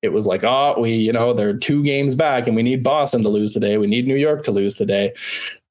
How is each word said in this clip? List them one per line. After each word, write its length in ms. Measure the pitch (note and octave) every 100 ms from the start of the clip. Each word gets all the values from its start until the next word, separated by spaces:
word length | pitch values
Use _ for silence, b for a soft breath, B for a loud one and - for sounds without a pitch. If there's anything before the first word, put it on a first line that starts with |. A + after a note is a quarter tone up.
it 80 | A2
was 120 | G2+ G#2
like, 200 | F#2 G#2+
"Oh, 340 | C3 C#3+ B2
we, 140 | A#2
you 180 | A2+ A2
know, 220 | A#2 A#2
they're 240 | A#2 G#2 G#2
two 260 | - D3
games 320 | C#3+ C#3 C#3 B2+
back 320 | D#3+ C3 A#2+
and 80 | A2+
we 80 |
need 180 | A#2+ C3
Boston 400 | B2 D3+ C#3 B2
to 60 | G#2+
lose 220 | G#2 G#2
today. 240 | G#2+ G#2+ G#2+
We 100 | G2+
need 200 | A2+ B2+
New 80 | C3+
York 280 | D3+ D3+ D3
to 60 |
lose 240 | G2+ G2+ -
today." 360 | G2+ G2 G2+ B B B B B _